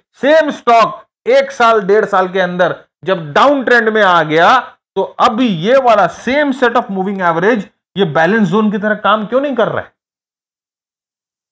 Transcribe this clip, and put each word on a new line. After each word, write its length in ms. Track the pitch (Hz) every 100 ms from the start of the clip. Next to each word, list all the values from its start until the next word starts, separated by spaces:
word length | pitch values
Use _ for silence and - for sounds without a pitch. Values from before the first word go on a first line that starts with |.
| _
सेम 360 | _ 269 311 302
स्टॉक 560 | 254 - 233 214 - - _ -
एक 240 | 269 269
साल, 300 | - 233 226
डेढ़ 240 | 185 214 214
साल 260 | 190 185
के 60 | 190
अंदर 440 | 180 180 175 139 - _
जब 280 | 151 185 151
डाउन 300 | 143 254 285
ट्रेंड 260 | 240 240 220
में 120 | 214
आ 220 | 196 175
गया, 360 | 156 160 180 247 - - _ 196
तो 60 |
अभी 460 | 190 - 240 220 247
ये 300 | 170 190 269
वाला 300 | 254 208 175
same 460 | - - 277 294
set 200 | 262 240
of 160 | 240 233
moving 300 | 190 185 190
average 400 | 175 165 196 240 - _ _ 180
ये 80 | 180
बैलेंस 420 | 160 165 226 196
जोन 240 | 202 214
की 60 | 208
तरह 180 | 208 208
काम 300 | 202 214 208
क्यों 160 | 247
नहीं 140 | 294 240
कर 120 | 190
रहा 140 | 127
है? 120 | - _ _ _ _ _ _ _ _ _ _ _ _ _ _ _ _